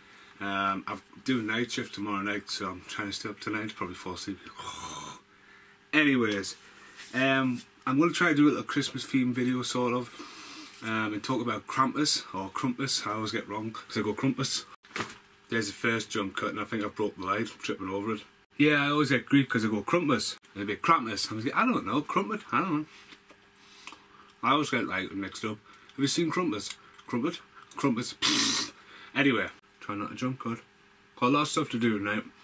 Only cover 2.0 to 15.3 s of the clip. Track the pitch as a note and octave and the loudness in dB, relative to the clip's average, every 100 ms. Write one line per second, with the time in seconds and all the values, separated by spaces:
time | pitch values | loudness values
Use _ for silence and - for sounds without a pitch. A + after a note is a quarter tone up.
2 | G#2 G2+ G2+ G#2 - - G2 F2+ - - | -4 -2 -2 -4 -4 -6 -4 -8 -10 -6
3 | G2+ G2 A2 G#2 - G#2+ G#2+ - F#2 F2+ | -4 -4 -6 -8 -6 -4 -6 -6 -8 -8
4 | F#2 F2 - F#2+ - - - - - - | -8 -8 -6 -8 -10 -14 -12 -10 -10 -10
5 | - - - - - - - - - D3+ | -12 -14 -20 -20 -20 -20 -20 -20 -2 4
6 | D3 C3 A2 G2+ G2 - - - - - | 6 6 4 0 -4 -8 -14 -20 -20 -18
7 | - B2 C3+ C3+ C3 A#2+ - - - C3+ | -8 0 4 4 2 0 -6 -8 0 4
8 | E3+ D3+ F3 C#3+ D3 C3 - D3 C3+ C3 | 4 4 4 6 6 6 0 -2 -2 -4
9 | - C#3 B2 B2 B2 B2+ A#2+ B2+ B2 B2 | -2 2 2 2 2 0 0 0 2 0
10 | A#2+ - - - - - - - A#2 A2 | -2 -10 -14 -14 -16 -14 -16 -10 -4 0
11 | A2 G#2 - B2+ A#2+ G#2 - - C3 C3+ | 0 -2 -2 0 0 -4 -4 2 2 2
12 | D3 - - F#2+ F#2+ - C3+ B2 C#3 - | 2 2 -2 -8 -6 -4 -2 -2 -2 -2
13 | G#2+ G#2+ G#2+ G#2 - G#2 A2 A2 - A2 | -2 -2 -2 -4 -4 -6 -6 -8 -8 -2
14 | G#2+ G#2+ C3+ B2+ C3+ - - - - - | -2 2 0 2 0 -2 -4 -18 -12 -8
15 | - - - | -8 -10 -20